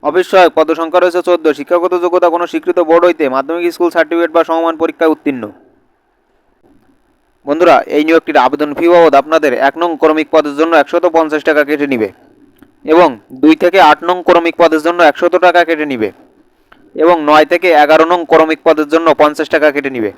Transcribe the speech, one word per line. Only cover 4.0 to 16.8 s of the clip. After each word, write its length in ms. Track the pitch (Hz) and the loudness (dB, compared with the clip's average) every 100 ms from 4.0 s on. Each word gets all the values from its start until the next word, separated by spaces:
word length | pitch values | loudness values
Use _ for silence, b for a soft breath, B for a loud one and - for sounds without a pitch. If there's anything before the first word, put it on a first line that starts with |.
| 160 170 170 165 | -2 -2 -2 -2
বা 60 | 160 | -2
সমমান 260 | 165 165 160 | -2 -4 -4
পরীক্ষায় 300 | 160 156 160 | -6 -2 -2
উত্তীর্ণ। 300 | 151 - 135 104 92 _ _ _ _ _ _ _ _ _ _ _ _ _ _ _ _ _ _ - | -2 -6 -8 -10 -16 _ _ _ _ _ _ _ _ _ _ _ _ _ _ _ _ _ _ -8
বন্ধুরা, 280 | 160 170 135 - 147 | 0 4 2 2 -2
এই 80 | 156 | 0
নিয়োগটির 300 | 165 - 147 127 | 0 0 0 0
আবেদন 240 | 143 147 143 | -2 -6 -2
ফি 80 | 170 | 2
বাবদ 200 | 175 165 139 | 4 4 2
আপনাদের 300 | 143 160 151 123 139 | 0 -2 -2 -2 -2
এক 80 | 160 | -2
নং 80 | 170 156 | -6 -2
ক্রমিক 260 | 160 156 147 | -2 -2 0
পদের 220 | 160 147 143 | -2 -2 -4
জন্য 140 | 160 165 | 0 0
একশত 240 | 139 170 175 165 | 0 -2 -2 -2
পঞ্চাশ 260 | 156 151 147 | -2 -4 -2
টাকা 120 | 151 143 | -2 -2
কেটে 180 | 147 143 | -2 -4
নিবে 160 | 131 104 - _ _ _ _ _ _ - | -2 -4 -8 _ _ _ _ _ _ -2
এবং 160 | 160 170 117 _ 131 | 2 2 0 _ -2
দুই 120 | 147 160 | 0 2
থেকে 160 | 180 185 160 | 0 2 4
আট 80 | 151 170 | 2 -2
নং 100 | 180 170 | -4 0
ক্রমিক 280 | 170 170 165 | 0 0 0
পদের 200 | 170 156 156 | 0 0 -4
জন্য 140 | 175 165 | 2 0
একশত 240 | 139 175 175 180 | 2 -2 2 2
টাকা 160 | 175 165 | 2 0
কেটে 180 | 160 151 | -2 -4
নিবে 160 | 127 107 - _ _ _ _ _ _ | -6 -6 -8 _ _ _ _ _ _